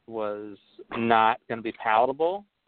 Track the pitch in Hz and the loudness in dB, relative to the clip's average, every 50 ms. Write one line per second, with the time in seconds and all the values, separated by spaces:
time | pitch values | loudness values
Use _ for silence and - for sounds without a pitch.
0 | _ - 113 110 107 104 104 104 107 107 101 - _ _ _ - - _ - 117 | _ -12 -8 -6 -6 -6 -6 -8 -10 -14 -16 -18 _ _ _ -20 -18 _ -8 -4
1 | 117 117 113 110 110 110 120 - _ - 120 113 110 113 - - - 110 110 113 | 2 4 4 6 6 4 2 0 _ -10 -10 -8 -8 -10 -10 -6 -2 2 2 4
2 | 123 131 135 143 160 170 190 202 202 _ _ _ _ | 2 2 0 -2 -2 -2 -2 -4 -10 _ _ _ _